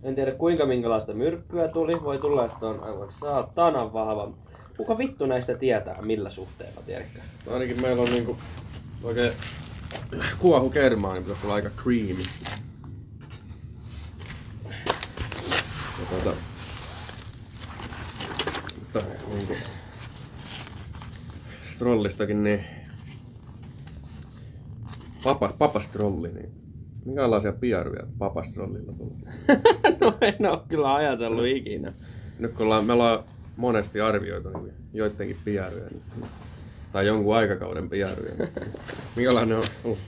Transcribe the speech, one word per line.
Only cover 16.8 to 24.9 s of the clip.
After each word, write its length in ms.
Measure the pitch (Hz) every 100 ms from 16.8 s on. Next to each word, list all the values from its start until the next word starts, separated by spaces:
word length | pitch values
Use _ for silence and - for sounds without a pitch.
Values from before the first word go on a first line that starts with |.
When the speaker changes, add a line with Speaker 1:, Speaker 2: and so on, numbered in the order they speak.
| - - - - - - - - - - - - - - - - - - - -
Speaker 2:
mutta 240 | - - 95 101 104
niinku 200 | 101 98 - - - - - - - - - - - - - - - - - - - - - -
Strollistakin, 680 | - 120 117 104 - 104 104
niin 200 | 104 104 - - - - - - - - - - - - - - - - - - - - - - -